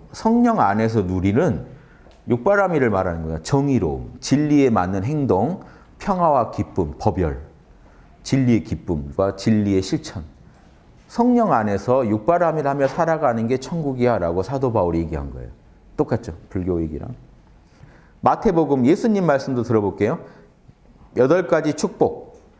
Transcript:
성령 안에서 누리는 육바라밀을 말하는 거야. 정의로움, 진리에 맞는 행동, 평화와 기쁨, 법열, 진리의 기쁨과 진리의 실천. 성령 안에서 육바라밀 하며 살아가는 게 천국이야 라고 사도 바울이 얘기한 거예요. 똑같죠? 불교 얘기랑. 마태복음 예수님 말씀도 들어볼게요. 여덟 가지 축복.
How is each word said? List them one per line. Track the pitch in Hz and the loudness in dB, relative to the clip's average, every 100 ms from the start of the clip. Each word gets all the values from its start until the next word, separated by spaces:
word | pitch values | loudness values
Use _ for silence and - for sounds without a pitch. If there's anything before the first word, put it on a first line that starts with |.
| - | -20
성령 | - 220 233 240 220 | -4 0 4 4 4
안에서 | 104 104 113 113 | 2 2 0 0
누리는 | 90 92 95 107 175 78 - - - - - - - | 0 0 0 2 2 0 -6 -18 -20 -20 -20 -12 -4
육바라밀을 | 117 127 202 190 160 123 | 0 2 2 2 2 2
말하는 | 95 92 82 | 2 0 -4
거야. | 80 80 | -6 -6
정의로움, | - 139 143 127 85 67 58 - | -2 0 2 0 0 -4 -10 -12
진리에 | - 131 151 147 135 | -2 0 2 4 4
맞는 | 107 90 98 | 2 0 -2
행동, | 104 151 131 92 131 190 - - - - | -4 -2 0 2 0 -4 -12 -20 -20 -10
평화와 | - 185 170 139 113 | -4 0 2 2 0
기쁨, | - 101 - 78 - | -4 -6 -4 -4 -2
법열, | 110 92 82 69 - - - - - - - - | 0 0 0 -4 -12 -20 -20 -20 -20 -20 -20 -20
진리의 | - 135 127 110 | -4 0 4 2
기쁨과 | - 82 - 80 71 71 98 - | 0 -6 -4 -6 -4 -2 -2 0
진리의 | - 107 101 95 | 0 2 2 0
실천. | 92 156 - 95 73 - - - - - - - - | 0 -4 -6 -14 -14 -18 -20 -20 -20 -20 -20 -20 -8
성령 | - 240 240 214 | 0 2 4 4
안에서 | 127 104 98 - 127 117 | 2 2 0 2 2 2
육바라밀 | 107 - 175 165 156 139 | 0 2 2 2 0 -2
하며 | 143 135 | 0 0
살아가는 | 180 165 156 147 113 113 | 0 -2 0 0 0 -2
게 | 127 | -2
천국이야 | - 170 143 127 120 110 | -4 -6 -4 0 2 2
라고 | 85 87 | 0 -2
사도 | 95 139 131 | -2 -2 0
바울이 | 110 87 82 | 0 0 0
얘기한 | 80 76 71 | -2 -6 -8
거예요. | 65 60 - _ _ - - | -10 -14 -18 _ _ -10 -6
똑같죠? | 147 113 - 85 - | -2 -4 -6 -14 -10
불교 | 98 90 87 | -6 -2 -2
얘기랑. | 80 73 - 60 - - - - _ _ - - - - | -4 -6 -12 -14 -18 -20 -20 -20 _ _ -20 -20 -20 -4
마태복음 | 120 160 226 165 147 139 123 | 0 2 2 2 2 2 2
예수님 | 208 233 202 170 | 2 2 2 2
말씀도 | 135 139 123 | 0 0 -4
들어볼게요. | 110 110 101 - 101 165 - - - _ - _ - - - 107 | 0 0 0 0 -2 -2 -10 -20 -20 _ -20 _ -20 -20 -6 2
여덟 | 131 175 175 | 4 2 2
가지 | 165 151 | 0 0
축복. | 147 190 - 120 - - - - | -2 -4 0 -2 -2 -14 -20 -20